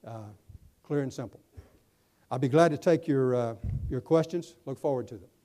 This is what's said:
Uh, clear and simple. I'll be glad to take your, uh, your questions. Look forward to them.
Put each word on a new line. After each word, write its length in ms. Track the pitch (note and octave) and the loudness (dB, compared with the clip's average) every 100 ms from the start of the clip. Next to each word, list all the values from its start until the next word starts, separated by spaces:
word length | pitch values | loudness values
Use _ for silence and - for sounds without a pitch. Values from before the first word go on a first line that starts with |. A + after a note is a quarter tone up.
| A2+ | -14
Uh, 140 | A2+ G#2 G2+ _ - - _ | -14 -14 -20 _ -20 -20 _
clear 200 | _ D3 | _ -4
and 100 | C3+ | -4
simple. 280 | - A#2 - _ - - _ _ _ _ _ _ | -8 -12 -14 _ -20 -20 _ _ _ _ _ _
I'll 80 | B2+ | -2
be 100 | C3+ | 2
glad 220 | C#3+ E3+ | 6 6
to 80 | D3+ | 4
take 280 | - D#3+ D#3+ | 2 2 2
your, 280 | C#3 B2+ | 2 2
uh, 200 | B2 A#2 A2+ - - - | 2 0 -4 -6 -6 -4
your 120 | B2+ | -6
questions. 540 | - D#3+ D#3+ F3 E3 - | 2 2 2 -4 -8 -14
Look 140 | - C3 | -12 -6
forward 300 | D#3 C3 G#2+ | -4 -4 -6
to 60 | A2 | -12
them. 120 | E2+ _ | -18 _